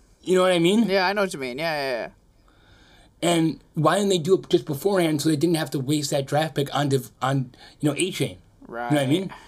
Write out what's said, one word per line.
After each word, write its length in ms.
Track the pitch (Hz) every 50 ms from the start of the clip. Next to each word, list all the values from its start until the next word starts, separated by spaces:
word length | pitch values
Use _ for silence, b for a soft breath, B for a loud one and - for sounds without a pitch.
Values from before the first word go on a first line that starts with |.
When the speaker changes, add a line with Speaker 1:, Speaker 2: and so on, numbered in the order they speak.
| _ _ _ _
Speaker 1:
you 140 | - 160 185
know 80 | 185 185
what 80 | 185
I 80 | 180 170
mean? 280 | 165 175 202 226 226 185
Speaker 2:
Yeah, 200 | 190 196 185 180
I 60 | 202
know 80 | 214
what 120 | 196 190 -
you 60 | 151
mean. 180 | 135 127 123 135
Yeah, 160 | 165 165 156
yeah, 180 | 147 139 135 123 113 95 - - _ _ _ _ _ _ b b b b b b b b b b b b b b _
yeah. 80 | - 175
Speaker 1:
And 340 | 170 165 160 160 - - - _ -
why 220 | 170 147 156 170
didn't 140 | 202 208 196
they 100 | 190 180
do 160 | 143 180 190 -
it 120 | - -
just 160 | - 175 -
beforehand 560 | - 131 139 - 196 202 185 170 160 156 156
so 80 | 139 160
they 60 | 160
didn't 200 | 139 160 175 170 156
have 140 | 156 135
to 80 | - 147
waste 320 | 127 127 151 151 143 -
that 160 | 156 143 135 -
draft 260 | 143 147 160 160 -
pick 200 | 147 139 135 -
on 140 | 139 147 139
Dev-, 200 | 135 131 120 - - -
on, 340 | 123 131 139 139 127 - - B B B B B
you 100 | - 151
know, 60 | 143
Achane? 420 | 147 170 190 - - 143 107 92 90 - _ _ _ - -
Speaker 2:
Right. 240 | 117 117 120 120
Speaker 1:
You 40 | 147 147
know 40 |
what 60 | 139 131
I 40 |
mean? 220 | 147 180 190 170 B B B